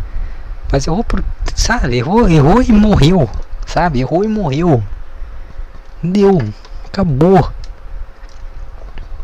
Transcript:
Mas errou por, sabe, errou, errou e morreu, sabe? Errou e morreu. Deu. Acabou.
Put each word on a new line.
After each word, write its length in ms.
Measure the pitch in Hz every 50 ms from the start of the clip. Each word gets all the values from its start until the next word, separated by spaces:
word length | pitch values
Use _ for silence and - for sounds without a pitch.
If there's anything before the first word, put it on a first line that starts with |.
| - - - - - - - - - - - - - -
Mas 160 | - 139 139
errou 180 | - 160 202 -
por, 200 | - - 196 - - - - - - -
sabe, 420 | - - - - - - 139 120
errou, 300 | 123 120 151 196 233 240
errou 340 | 190 165 156 131 147 - 240
e 120 | 262 254 220
morreu, 560 | 208 214 214 196 - - 165 190 180 135 - - - - - - - -
sabe? 360 | - - 143 170 180 143 123
Errou 240 | 131 - 151 175 208
e 20 |
morreu. 560 | 220 214 214 196 147 131 147 175 180 147 113 104 - - - - - - - - - - - - - - - - - - - - - - - -
Deu. 380 | 170 185 208 196 196 196 165 117 104 104 - - - - - -
Acabou. 640 | - - - 196 170 139 127 156 185 196 180 131 - - - - - - - - - - - - - - - - - - - - - - - - - - - - - - - - - - -